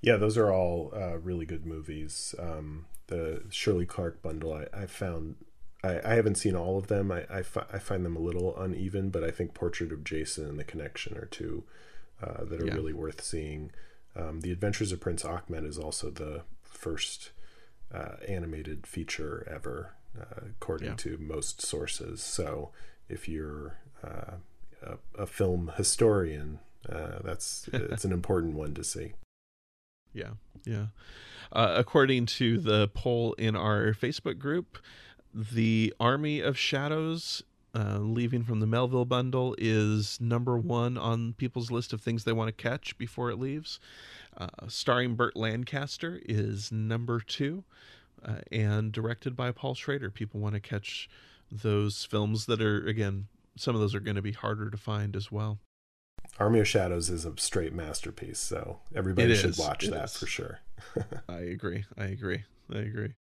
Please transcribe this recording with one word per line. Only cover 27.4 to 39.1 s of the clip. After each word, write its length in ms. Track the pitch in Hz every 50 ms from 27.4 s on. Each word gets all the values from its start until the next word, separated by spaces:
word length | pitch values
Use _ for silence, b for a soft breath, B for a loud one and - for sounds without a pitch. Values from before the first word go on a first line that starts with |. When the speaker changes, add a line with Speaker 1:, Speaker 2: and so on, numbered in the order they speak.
| - - - - - -
Speaker 2:
<laughs> 40 | -
Speaker 1:
it's 300 | 131 107 - 123 123 -
an 80 | 98
important 440 | 92 87 87 - 98 90 82 82 76
one 180 | 76 78 76 73
to 100 | - 80
see. 300 | - - 82 - - - - - _ _ _ _ _ _ _ _ _ _ _ _ _ _ _ _ _ -
Speaker 2:
Yeah, 180 | 107 - 107 113 107 - - - - -
yeah. 240 | - 117 104 104 107 - B B B B B B B B B B B
Uh, 220 | - - 117 101 82
according 520 | 98 123 - - 156 135 135 135 127 120 113
to 320 | - - 131 117 117 107
the 280 | 170 110 107 104 107 101
poll 440 | - - - 127 123 117 117 117 -
in 220 | - 110 110 110
our 380 | 98 85 107 104 104 110 107 107
Facebook 440 | - - 123 156 - - 165 - -
group, 400 | 135 139 151 175 175 - _ - B B B B B B B B - _ -
the 580 | - 110 107 120 113 110 113 113 110 110 107 - -
Army 400 | 113 117 131 143 151 151 151 147
of 160 | 82 120 139
Shadows, 840 | - - - - 135 139 147 156 156 160 160 165 165 - - - - - _ _ _ _ _ _
uh, 240 | 113 110 101 104 101
leaving 460 | 104 107 113 117 120 117 127 123 117
from 160 | 113 120 107
the 80 | 110 110
Melville 380 | 110 120 127 123 127 127 123
bundle, 500 | 123